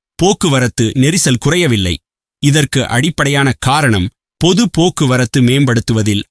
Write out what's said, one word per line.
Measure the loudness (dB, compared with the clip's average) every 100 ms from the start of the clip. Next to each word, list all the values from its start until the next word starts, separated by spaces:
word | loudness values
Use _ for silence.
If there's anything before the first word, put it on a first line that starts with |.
| _ -2
போக்குவரத்து | 0 2 0 0 -2 -2 -2 0
நெரிசல் | 0 0 0 0
குறையவில்லை. | 0 0 0 0 -2 -6 _ _ _ -4
இதற்கு | 0 2 0 -2 -2
அடிப்படையான | -2 -2 -2 -2 0 0 -2
காரணம் | -2 0 2 0 -2 _ _ -2
பொது | 0 2 0
போக்குவரத்து | 2 0 0 0 0 0 2
மேம்படுத்துவதில் | 2 2 0 -2 -2 -2 0 -2 -6